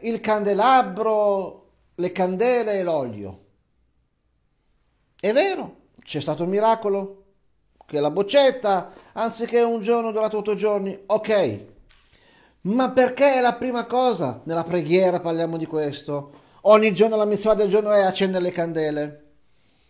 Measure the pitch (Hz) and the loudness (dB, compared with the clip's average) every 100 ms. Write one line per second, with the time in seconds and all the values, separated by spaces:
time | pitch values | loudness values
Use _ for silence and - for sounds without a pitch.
0 | 226 226 214 214 202 196 240 262 202 185 | -6 -4 -2 0 0 2 4 4 2 -2
1 | 220 214 208 196 180 - _ _ _ - | 0 2 2 0 -4 -12 _ _ _ -6
2 | 175 175 185 185 240 240 214 196 175 156 | -4 0 -2 0 2 2 0 -2 -2 -2
3 | 123 104 98 95 _ _ _ _ _ _ | -4 -8 -12 -14 _ _ _ _ _ _
4 | _ _ _ _ _ _ _ _ _ _ | _ _ _ _ _ _ _ _ _ _
5 | _ - 196 247 381 349 220 - _ _ | _ -6 0 2 2 -2 -8 -14 _ _
6 | - 151 160 147 170 202 220 226 214 196 | -10 -8 -4 -4 -2 0 2 0 0 -4
7 | 196 - _ _ _ _ _ _ - 147 | -6 -14 _ _ _ _ _ _ -8 -2
8 | 147 165 196 285 269 254 208 190 180 - | -2 -2 0 4 4 2 0 -2 -2 -16
9 | - - 226 226 233 233 233 233 202 233 | -14 -6 -6 -6 -2 2 2 0 0 0
10 | 226 214 214 214 208 202 208 208 196 - | 0 -2 -2 -2 -4 -2 0 0 -4 -8
11 | - 214 214 208 147 101 - - _ _ | -2 -2 2 0 0 -4 -14 -20 _ _
12 | _ _ _ _ _ _ 180 240 254 254 | _ _ _ _ _ _ -2 0 2 2
13 | 254 254 277 262 247 - 254 240 233 247 | 2 4 2 4 2 0 -4 -4 -2 0
14 | 254 190 135 113 156 165 165 175 151 180 | 0 0 -4 -6 -6 -4 -2 -4 2 2
15 | 185 175 170 165 165 165 160 156 147 139 | 4 0 -2 -4 -4 -4 -6 -4 -4 -6
16 | - 143 143 - _ _ 196 214 220 170 | -8 -8 -10 -20 _ _ 4 6 6 4
17 | 220 220 208 202 208 208 202 208 208 208 | 2 2 0 0 2 2 2 2 2 2
18 | 190 190 190 185 180 175 170 160 156 147 | 2 0 -2 0 -2 -4 -4 -2 -2 -4
19 | 147 147 _ _ _ _ _ _ | -6 -10 _ _ _ _ _ _